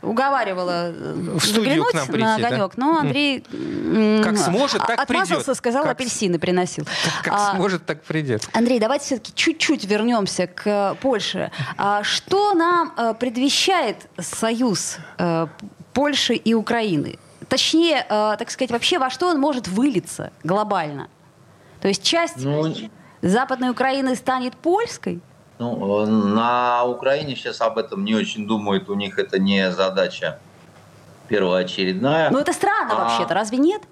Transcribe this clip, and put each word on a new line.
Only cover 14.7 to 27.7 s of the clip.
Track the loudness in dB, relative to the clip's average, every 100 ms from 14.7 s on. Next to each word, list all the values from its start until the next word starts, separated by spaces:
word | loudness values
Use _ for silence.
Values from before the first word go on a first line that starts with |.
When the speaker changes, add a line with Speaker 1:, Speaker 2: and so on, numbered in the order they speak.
| 0 -4 -10 -14 -4
Speaker 1:
э, | 0 0 -2 -8 -20 -18 -6
Польши | 0 0 0 0 0
и | 2
Украины? | 0 2 -2 0 0 -2 -8 -20 -20 -4
Точнее, | 0 2 4 4 2 0
э, | 0 0 -2
так | -4
сказать, | -4 -2
вообще | 0 0 2
во | 0
что | 0 0
он | 2
может | 2 0 -2
вылиться | 0 2 0 -4 -10 -12 -10
глобально? | -2 0 0 -2 -2 -8 -12 _ -20 _ -20 -20 -20 -4
То | -2
есть | 0
часть | 0 0 0 -2
Speaker 3:
Ну, | -2 0 0 -4 -12 -18 -20 -4
Speaker 1:
Западной | 2 2 2 -2 -2
Украины | 0 0 2 0 -2
станет | 0 -2 -2 -4
польской? | 0 0 0 -6 -8 -8 -12 -20 -20 -8
Speaker 3:
Ну, | -6 -4 0 2
э, | 4
на | 4 4 2 2 2 2 2 0
Украине | 0 0 0 -2 -6
щас | -8 -2
об | 0